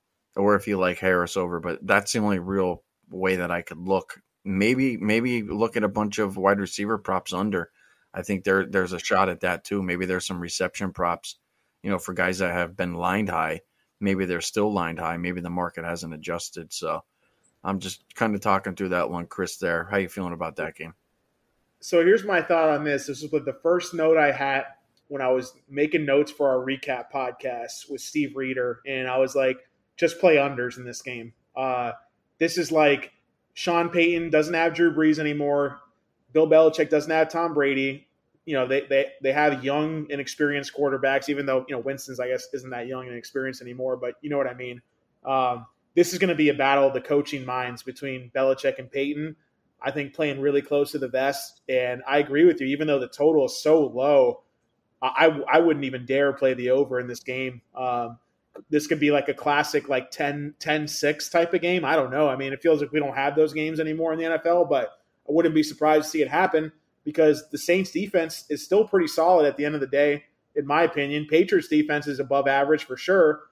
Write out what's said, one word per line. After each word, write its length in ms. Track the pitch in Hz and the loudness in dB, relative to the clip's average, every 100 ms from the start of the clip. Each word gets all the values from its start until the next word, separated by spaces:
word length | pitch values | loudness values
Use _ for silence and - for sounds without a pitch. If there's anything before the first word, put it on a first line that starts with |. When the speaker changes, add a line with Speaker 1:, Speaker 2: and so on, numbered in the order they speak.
| _ _ _ - | _ _ _ -2
Speaker 1:
or 200 | 101 101 | 2 2
if 120 | 104 | 0
you 100 | 98 | -2
like 220 | 90 87 | 0 0
Harris 380 | 92 90 85 98 | 0 0 0 -4
over, 220 | 90 85 | -4 -6
but 200 | 85 82 | -6 -8
that's 300 | 95 104 104 | 0 0 2
the 80 | 117 | -2
only 200 | 104 95 | -2 -2
real 440 | 90 98 90 90 _ _ _ | -2 -2 -2 -4 _ _ _
way 280 | 92 92 92 | -4 -2 0
that 140 | 87 | -2
I 100 | 87 | -4
could 160 | 85 82 | -6 -10
look. 440 | 90 95 - - _ _ | -2 -2 -2 -12 _ _
Maybe, 540 | 98 95 107 131 135 113 | -4 0 2 2 0 -2
maybe 460 | 104 110 127 120 | 0 0 0 -4
look 340 | 104 104 113 117 | -4 -2 -2 0
at 60 | |
a 60 | 107 | -2
bunch 280 | 104 107 101 | -2 -2 -2
of 200 | 104 95 | -4 0
wide 220 | 95 101 | 2 2
receiver 380 | 95 - 101 107 | -2 -6 -4 -4
props 360 | - 95 - | -2 -4 -4
under. 360 | 92 104 95 85 _ _ _ _ | -4 -2 -2 -4 _ _ _ _
I 80 | 92 | -12
think 220 | 90 98 | -6 -2
there, 220 | 98 95 95 | 0 0 0
there's 280 | 95 90 | -2 -2
a 60 | 90 | -4
shot 300 | - 95 95 | 0 2 2
at 120 | 87 | 0
that 220 | 90 85 | -4 -4
too. 200 | - 101 | -4 -4
Maybe 220 | 92 90 92 | -4 -4 -2
there's 200 | 92 - | -4 -6
some 140 | 90 | -8
reception 540 | 85 - 90 - 95 | -8 -4 -6 -4 -8
props, 440 | - 87 85 - - _ _ _ _ | -4 -4 -4 -8 -18 _ _ _ _
you 60 | - | -6
know, 100 | 95 | -6
for 140 | - | -4
guys 260 | 90 92 92 | -2 -2 -2
that 140 | 92 | -2
have 240 | 87 87 92 | -2 -4 -4
been 160 | 90 | -6
lined 360 | 85 87 98 98 | -4 -2 -2 -2
high. 320 | 85 80 80 - _ _ _ | -2 -4 -6 -12 _ _ _
Maybe 260 | 101 95 92 | -2 -2 -2
they're 160 | 87 | -4
still 300 | - 107 107 | -4 -2 -2
lined 280 | 101 85 85 | -2 -4 -4
high. 180 | 82 85 | -6 -6
Maybe 240 | 85 90 | -6 -6
the 80 | 87 | -6
market 360 | 90 87 85 85 | -6 -6 -8 -8
hasn't 280 | 85 85 | -8 -10
adjusted. 580 | 78 80 85 - - 78 | -12 -8 -8 -10 -14 -14
So 300 | - 80 80 - _ _ _ _ _ | -8 -6 -6 -10 _ _ _ _ _
I'm 160 | 92 98 | -4 -4
just 240 | 90 - _ - | -6 -12 _ -4
kinda 240 | 113 101 | -2 -2
talking 360 | 107 95 101 87 | 0 0 -2 -6
through 140 | 95 | -4
that 200 | 90 67 | -2 -2
one, 160 | 87 87 | -4 -8
Chris, 300 | - 90 - | -8 -8 -4
there. 260 | 87 85 90 | -4 -4 -2
How 60 | 101 | -4
you 120 | 92 | -4
feeling 240 | - 90 | -6 -8
about 220 | 82 82 - | -6 -8 -8
that 200 | 78 - | -10 -10
game? 200 | 82 - _ _ _ _ _ _ _ _ | -16 -18 _ _ _ _ _ _ _ _
Speaker 2:
So 240 | - 175 170 | 0 4 6
here's 180 | 214 | 4
my 180 | 202 180 | 2 -2
thought 280 | 160 165 160 | 2 2 4
on 140 | 147 | 2
this. 240 | 147 139 143 | 0 -2 -4
This 160 | 135 | -10
is 80 | 151 | -4
what 120 | 156 | -4
the 160 | 135 131 | -4 -2
first 320 | 165 180 175 | 0 0 0
note 220 | 170 160 160 | -2 2 4
I 140 | 147 | 4
had 320 | 127 139 135 135 - _ _ _ | 2 -2 -2 -4 -14 _ _ _
when 120 | 139 | -4
I 80 | 127 | 0
was 240 | 131 127 - _ | 0 -2 -14 _
making 380 | 139 151 165 143 | -2 0 0 2
notes 260 | 139 147 | 2 2
for 180 | - 139 | 0 0
our 160 | 131 127 | 0 -2
recap 460 | 135 147 123 117 | -6 -6 -6 -6
podcast 800 | 143 127 123 131 120 117 - - | -6 -6 -6 -8 -8 -10 -14 -12
with 120 | 135 | -12
Steve 340 | - 156 143 135 | -6 -4 -4 -4
Reeder. 440 | 131 131 123 120 135 | -6 -4 -4 -6 -8
And 240 | 131 127 | -6 -2
I 80 | 127 | 0
was 180 | 135 135 | 0 0
like, 220 | 131 131 _ _ _ - | 0 -2 _ _ _ 0
"Just 220 | 165 - | 0 4
play 160 | 185 151 | 4 6
unders 420 | 139 131 123 127 | 2 -2 -6 -8
in 80 | 123 | -14
this 160 | 123 | -14
game." 320 | 131 120 117 - _ 135 | -12 -12 -14 -20 _ -6
Uh, 380 | 131 127 120 - _ _ _ _ | -4 -2 -4 -8 _ _ _ _
this 200 | 165 180 | -2 0
is 140 | 156 | 0
like 400 | 160 147 139 - _ _ _ _ | 4 4 4 -2 _ _ _ _
Sean 360 | - - 170 170 | -6 0 0 2
Payton 400 | 175 170 170 165 | 2 2 2 2
doesn't 240 | 156 156 | 2 2
have 200 | 165 165 | 2 0
Drew 200 | 156 170 | 4 2
Brees 260 | 151 156 151 | 4 2 2
anymore. 600 | 151 147 143 143 143 139 - _ _ _ _ | 0 -2 0 0 0 -4 -18 _ _ _ _
Bill 140 | 156 156 | 2 6
Belichick 420 | 160 160 156 151 | 8 8 6 2
doesn't 220 | 151 147 | 2 2
have 180 | 160 160 | 2 2
Tom 240 | 165 170 | 0 0
Brady. 540 | 147 139 135 135 139 - _ _ _ - | 2 2 2 -2 -4 -14 _ _ _ -4
You 100 | 139 | -2
know, 120 | 127 | 0
they, 140 | 135 | 0
they, 260 | - 139 139 - | 2 2 2 0
they 120 | 135 | 0
have 300 | 143 151 135 | 4 4 2
young 440 | 131 143 156 160 151 | 0 -2 -2 -4 -6
and 100 | 143 | -8
experienced 520 | 135 - 147 143 135 | -8 -2 -2 -2 -6
quarterbacks, 560 | - 143 135 135 139 139 | -2 -2 0 0 0 0
even 160 | 143 139 | -4 0
though, 200 | 131 131 | -2 -2
you 80 | 131 | -6
know, 60 | |
Winston's, 380 | 127 135 - 127 | -6 -8 -10 -8
I 100 | 127 | -4
guess, 180 | 127 - | -4 -6
isn't 160 | 135 131 | -12 -10
that 180 | 123 120 | -10 -8
young 200 | 127 127 | -10 -10
and 80 | 120 | -14
experienced 460 | - 135 131 127 | -10 -8 -6 -8
anymore, 360 | 123 123 131 127 | -14 -8 -6 -4
but 180 | 123 - | -6 -8
you 80 | 151 | -6
know 80 | 143 | -4
what 100 | 131 | -4
I 60 | |
mean. 280 | 123 127 123 _ _ _ _ - | -6 -12 -14 _ _ _ _ -2
Um, 400 | 135 127 123 117 _ _ | 0 0 -2 -10 _ _
this 200 | - 175 | 2 2
is 60 | 175 | 2
gonna 160 | 185 156 | 0 2
be 140 | 151 | 2
a 40 | |
battle 340 | 135 135 139 139 | 2 2 4 4
of 60 | |
the 80 | 135 | 0
coaching 440 | 131 147 143 143 127 | 0 -2 0 -6 -6
minds 380 | 127 123 120 | -6 -6 -10
between 480 | - 123 139 131 123 135 | -14 -10 -10 -10 -6 0
Belichick 440 | 135 135 139 131 | 2 2 -2 -4
and 100 | 123 | -6
Payton. 460 | 143 143 147 156 151 _ _ _ _ | -4 -4 -4 -8 -10 _ _ _ _
I 80 | 135 | -6
think 220 | 143 139 | -4 -6
playing 260 | - 151 135 | -4 -4 0
really 220 | 139 143 | 0 0
close 300 | 139 143 143 | 2 0 0
to 80 | 151 | -2
the 80 | 131 | -2
vest, 540 | 127 135 139 - - - | 0 0 -2 -8 -14 -2
and 340 | 127 123 123 131 | 0 0 -4 0
I 120 | 143 | 2
agree 260 | 147 143 175 | 2 6 6
with 160 | 156 | 6
you, 60 | 135 | 0
even 200 | 143 156 | -2 0
though 120 | 139 | 0
the 80 | 123 | -2
total 380 | - 147 156 131 | 2 4 4 2
is 160 | - | 0
so 240 | 151 160 135 | 4 4 4
low, 560 | 117 139 139 123 120 _ _ _ _ _ _ | 0 4 6 4 2 _ _ _ _ _ _
I, 60 | 131 131 165 | -2 4 4
I, 300 | 147 127 151 | 4 4 4
I 20 | |
wouldn't 260 | 170 147 135 | 4 2 -2
even 200 | 127 123 | -6 -2
dare 280 | 135 139 | 2 2
play 200 | 135 135 | 2 0
the 160 | 123 123 | 2 2
over 300 | 131 143 123 | 2 2 -2
in 80 | 123 | -6
this 120 | 117 | -10
game. 420 | - 127 131 123 _ - | -8 -8 -8 -10 _ -8
Um, 440 | 127 120 117 120 _ _ _ - - | -4 -4 -6 -10 _ _ _ -20 -4
this 160 | 151 147 | -2 0
could 140 | 156 | 0
be 120 | 147 | 2
like 160 | 143 139 | 2 0
a 60 | |
classic, 560 | 135 151 143 147 147 135 | -4 0 0 0 -2 -2
like, 220 | 131 127 | -4 -4
ten, 420 | - 143 147 147 - | -6 -6 -4 -10 -8
ten 280 | 156 151 147 | -4 -2 -4
six 420 | - 143 151 - | -2 -2 -2 0
type 240 | 170 170 | 0 2
of 80 | 180 | 0
game. 220 | 175 180 | 0 0
I 120 | 139 160 | 2 0
don't 160 | 127 | 0
know. 180 | 135 151 | 0 0
I 60 | 131 | 0
mean, 180 | 135 | -4
it 80 | 135 | 0
feels 180 | 170 151 | 2 2
like 120 | 147 | 2
we 80 | 151 | -2
don't 160 | 143 131 | -2 -2
have 200 | 139 147 | 0 2
those 180 | 156 | 2
games 260 | 151 156 160 | 0 -4 -4
anymore 340 | 156 156 165 | -4 -2 -2
in 60 | 160 | -2
the 60 | 165 | -2
N 80 | |
F 120 | 160 165 | 0 2
L, 200 | 175 165 | 2 4
but 240 | 139 110 - _ _ - | 2 0 -8 _ _ 0
I 40 | |
wouldn't 240 | 156 165 156 | 2 4 2
be 80 | |
surprised 400 | 151 - 151 156 | 0 2 4 4
to 60 | 151 | 2
see 120 | 160 | 0
it 60 | 135 | 0
happen 440 | 151 185 160 156 - _ _ | 2 2 2 -2 -8 _ _
because 460 | 151 147 156 151 - | -4 4 4 4 -2
the 80 | 143 | -6
Saints 320 | - 180 185 | 0 0 0
defense 560 | 165 202 180 160 - - | -4 -2 0 -2 -6 -8
is 140 | 147 | -8
still 240 | - 196 214 | 2 2 4
pretty 200 | 196 156 | 2 0
solid 400 | - 165 180 147 | 2 4 6 4
at 100 | 135 | 2
the 80 | 147 | -2
end 80 | |
of 80 | 151 | -2
the 60 | 131 | -2
day, 380 | 139 147 147 - _ _ 151 | 2 2 0 -6 _ _ -6
in 120 | 139 | 0
my 160 | 151 | 2
opinion. 420 | 165 156 143 147 151 | 2 0 -2 -4 2
Patriots 420 | 156 185 190 - | 2 4 2 2
defense 360 | 151 151 147 147 | 2 2 -2 -2
is 140 | 135 | -6
above 280 | 135 139 135 | 0 0 2
average 360 | 135 143 151 | 2 4 2
for 140 | - 127 | 0 -6
sure. 460 | - 190 156 147 - | 2 4 4 2 -8